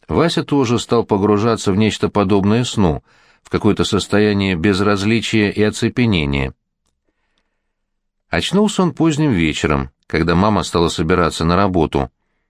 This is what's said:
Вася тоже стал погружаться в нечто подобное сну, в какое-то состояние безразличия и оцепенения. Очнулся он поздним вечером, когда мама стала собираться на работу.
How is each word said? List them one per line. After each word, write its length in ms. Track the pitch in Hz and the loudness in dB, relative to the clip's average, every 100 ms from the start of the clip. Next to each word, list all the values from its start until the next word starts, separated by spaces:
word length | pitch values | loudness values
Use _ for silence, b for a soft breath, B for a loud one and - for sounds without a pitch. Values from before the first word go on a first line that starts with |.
| - | -4
Вася 360 | 92 165 165 | 0 0 -2
тоже 340 | - 143 117 117 | -2 0 0 -2
стал 260 | - 117 | 0 -2
погружаться 680 | 98 104 104 104 117 110 104 | 0 0 2 2 0 -2 -2
в 60 | 92 | 0
нечто 320 | 107 - 104 | 0 0 -2
подобное 540 | 104 95 101 98 117 | 0 0 2 2 0
сну, 400 | 123 113 90 67 b b b b | -2 0 0 0 b b b b
в 80 | _ | _
какое-то 360 | 90 107 92 - | -2 0 0 0
состояние 680 | 98 - 104 104 101 98 87 | -2 0 0 0 0 0 0
безразличия 960 | 101 95 101 101 101 113 - 113 101 | 0 2 0 0 0 -2 0 0 0
и 140 | 101 | 0
оцепенения. 920 | 107 - 113 - 117 90 71 69 65 - _ _ _ _ _ _ _ _ _ _ _ _ _ _ _ _ _ | -2 0 -4 0 0 0 0 -2 -4 -8 _ _ _ _ _ _ _ _ _ _ _ _ _ _ _ _ _
Очнулся 540 | 165 - 190 214 - | -4 0 0 0 2
он 100 | 180 | 0
поздним 380 | 127 160 143 151 | 0 0 2 0
вечером, 580 | 92 78 71 80 71 65 - - | 2 0 0 0 0 -2 -12 -6
когда 300 | 82 82 85 | -2 0 2
мама 260 | 107 101 | 2 0
стала 280 | 78 87 82 | 0 0 0
собираться 540 | - 82 90 80 - | 0 0 2 0 0
на 120 | 82 90 | 0 2
работу. 560 | 101 90 73 69 64 _ _ _ | 2 0 0 -2 -4 _ _ _